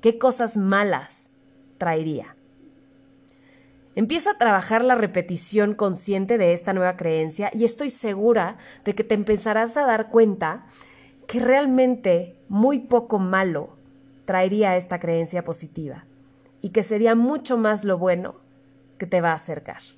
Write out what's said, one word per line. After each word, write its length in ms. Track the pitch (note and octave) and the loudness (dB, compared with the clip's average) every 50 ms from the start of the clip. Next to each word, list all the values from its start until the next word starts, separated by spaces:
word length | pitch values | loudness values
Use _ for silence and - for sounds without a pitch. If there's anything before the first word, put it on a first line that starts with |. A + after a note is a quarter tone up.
¿Qué 180 | - A3+ A3+ A#3 | 4 2 2 4
cosas 360 | B3 B3+ B3 - A#3+ A3 A3+ | 0 0 2 2 -4 -4 -2
malas 720 | G#3+ G3 F#3+ G3 G3 G#3 G3+ F3 C3 C#3 - - - - - _ _ _ _ _ _ _ _ _ _ | -2 0 2 2 2 2 0 -2 -4 -4 -10 -18 -20 -20 -20 _ _ _ _ _ _ _ _ _ _
traería? 580 | F#3 E3+ D#3+ D#3+ D#3+ D#3+ D3+ C3 - - - _ _ _ _ _ - - _ _ _ _ _ _ _ _ _ _ _ _ _ _ _ _ _ _ _ _ _ _ _ _ _ | -4 -2 0 0 -2 -2 -4 -6 -8 -12 -18 _ _ _ _ _ -20 -20 _ _ _ _ _ _ _ _ _ _ _ _ _ _ _ _ _ _ _ _ _ _ _ _ _
Empieza 360 | - G#3+ G#3+ D4+ E4 D#4+ G4+ | -2 -2 0 0 -2 0 -2
a 60 | G#4 - | 0 2
trabajar 460 | - A#3 G#3 F#3+ F3+ - A3 A3+ A#3+ | 2 4 4 2 2 2 0 2 2
la 120 | B3+ B3+ | 2 2
repetición 800 | A#3+ G#3+ G3 - F3+ F3 - F3+ E3+ - - G3+ G#3+ G#3 G#3 G#3+ | 0 -2 -2 -2 -4 -4 -4 -6 -8 -8 -2 0 2 2 2 0
consciente 640 | G#3 G#3+ G3+ F#3 F#3 - - G3+ F#3+ F#3+ F#3+ A#3+ A#3+ | 0 -2 -2 -2 -4 -4 -4 -4 -2 0 0 0 2
de 160 | F#3 E3+ E3+ | 4 4 2
esta 180 | E3+ F3 - | 2 0 -4
nueva 240 | F#3+ F#3+ F3+ F3+ F3+ | -2 0 0 0 -2
creencia 540 | F3+ F3 E3 D#3+ D#3+ D#3+ E3 D#3+ - G#3 G3+ - | -2 -2 -2 0 0 -2 -2 -4 -6 -6 -6 -2
y 120 | A3 A3+ | 0 0
estoy 240 | A3+ A#3 - D4 C#4 | 0 0 -2 -6 -8
segura 680 | A#3+ - - A3+ G3+ G3 G#3 A#3 A#3 A3 F3+ F3 A3 - - - - - _ | -8 -6 -6 -6 -4 0 2 4 4 4 2 -2 -6 -12 -20 -20 -20 -10 _
de 100 | G#3 G3+ | -6 -4
que 80 | G3+ G#3+ | -4 -2
te 120 | G#3+ A3 | 0 0
empezarás 600 | G#3 G#3 G3+ G#3+ G3+ G#3 A3+ G#3 A3 A3+ A#3 A#3 | -2 0 0 -2 0 0 -2 0 0 0 0 0
a 100 | D4 D4 | 0 2
dar 240 | C4 A3+ A3 A3 A3 | 2 2 0 -2 2
cuenta 580 | - A3+ A3+ G#3+ G3 F#3 E3+ D#3 E3+ A#3+ - - - - - - - - - - _ _ - - | 4 4 6 6 4 -2 -4 -6 -6 -8 -12 -20 -20 -20 -20 -20 -20 -20 -20 -20 _ _ -18 -8
que 140 | - A#3+ | -4 -2
realmente 960 | B3+ B3 B3+ C#4 D4 C4+ B3+ B3+ B3+ B3+ B3+ B3 - G3 F3+ E3+ F3+ F3 - _ _ _ | 2 4 4 4 4 4 4 4 4 4 2 0 2 2 2 2 0 -4 -14 _ _ _
muy 320 | G3 G3+ A3 C4 D4 B3+ | 0 2 4 4 2 0
poco 400 | - - A#3+ A#3 A#3 A#3 A3 G#3 | -2 2 0 0 2 0 -2 -2
malo 560 | F#3+ F#3 F#3 F#3+ F#3+ F#3 E3 D3 - - - - _ - _ - _ - - - _ | 0 0 0 0 0 0 -2 -4 -6 -8 -16 -20 _ -20 _ -20 _ -20 -20 -20 _
traería 540 | - - F#3 F#3 F#3+ G3 G#3 G#3+ G3 F#3 F3+ | -4 0 0 2 2 2 2 2 4 2 0
esta 220 | F3+ F3+ F#3 F3 | 0 -2 -8 -6
creencia 440 | F3 E3+ E3 E3 E3 D#3+ - F3 E3+ | -2 -2 -2 -2 -2 -2 -4 -8 -6
positiva 600 | - E3 - - D3 - - D#3 C#3+ - D3 - _ _ _ - _ _ _ _ _ _ _ | -6 -10 -10 -10 -14 -12 -12 -12 -12 -12 -14 -20 _ _ _ -20 _ _ _ _ _ _ _
y 80 | - G3+ | -12 -2
que 140 | G3 A3+ G#3 | -2 -2 -2
sería 300 | - A3 G#3 A3+ A#3 A3+ | 0 -2 2 2 4 4
mucho 440 | A#3 A#3 B3 D4 D#4 B3 - B3+ A#3 | 4 2 2 0 -2 -4 -4 -2 0
más 260 | A3 G#3+ G#3+ G3+ G3+ | 2 0 0 0 0
lo 140 | G3+ F#3+ F3 | -2 -2 0
bueno 380 | F3 F#3 F3+ F3 F#3 - - - _ _ _ _ _ _ _ _ _ _ _ _ | 0 0 0 0 -2 -8 -12 -16 _ _ _ _ _ _ _ _ _ _ _ _
que 80 | F#3+ | -8
te 140 | F3 F#3 F3+ | -2 -2 0
va 120 | E3+ E3+ | 2 0
a 40 | D#3+ | -2
acercar. 460 | D#3+ - - D#3 D3 - - - - - - - | -2 -6 -10 -12 -12 -12 -16 -18 -18 -18 -20 -20